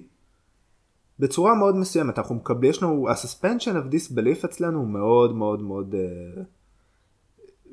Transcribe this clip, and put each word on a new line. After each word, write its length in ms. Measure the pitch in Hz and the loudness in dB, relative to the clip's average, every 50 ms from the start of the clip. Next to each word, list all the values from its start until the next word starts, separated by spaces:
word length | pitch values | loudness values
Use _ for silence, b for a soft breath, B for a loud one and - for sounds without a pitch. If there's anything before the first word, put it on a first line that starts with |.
| - _ _ _ _ _ _ _ _ _ _ _ _ _ _ _ _ _ _ _ _ _ _ - | -6 _ _ _ _ _ _ _ _ _ _ _ _ _ _ _ _ _ _ _ _ _ _ -2
בצורה 360 | 135 135 - - 175 214 233 | -2 -2 0 2 4 4 4
מאוד 220 | 214 202 196 190 | 4 4 4 4
מסוימת, 420 | 190 185 185 - 165 151 127 - - | 2 0 0 0 0 0 0 -2 -4
אנחנו 160 | 101 - 123 | -4 -4 -6
מקבלים, 360 | 117 - - 123 120 127 135 | -6 -4 -4 -2 2 4 2
יש 120 | 156 - | 2 2
לנו, 260 | 190 170 156 143 127 113 | 0 0 0 0 0 0
ה-suspension 640 | 117 - - 123 - - - 196 233 240 - 240 | -2 -2 -4 -10 -8 -2 -2 0 0 0 -2 -2
of 200 | 196 165 131 135 139 | -2 -2 -2 -2 -2
disbelief 500 | 165 160 - 127 117 110 123 160 - - | -2 -2 -2 -2 0 2 2 2 0 -2
אצלנו 340 | 165 - - 175 170 165 156 | -8 -6 -4 -4 -2 -2 -2
הוא 100 | 127 107 | -2 -2
מאוד, 460 | 104 101 101 110 117 120 120 117 120 | -2 0 2 4 6 6 6 4 4
מאוד, 280 | 110 107 104 104 104 | 0 0 0 -2 -2
מאוד, 320 | 107 98 95 98 98 98 104 | -4 -6 -6 -6 -6 -4 -4
אה, 480 | 98 92 90 87 87 87 87 87 190 185 - _ _ _ _ _ _ _ _ _ _ _ _ _ _ _ _ _ _ - - _ _ _ - | -4 -4 -4 -6 -10 -14 -14 -14 -14 -14 -16 _ _ _ _ _ _ _ _ _ _ _ _ _ _ _ _ _ _ -20 -20 _ _ _ -20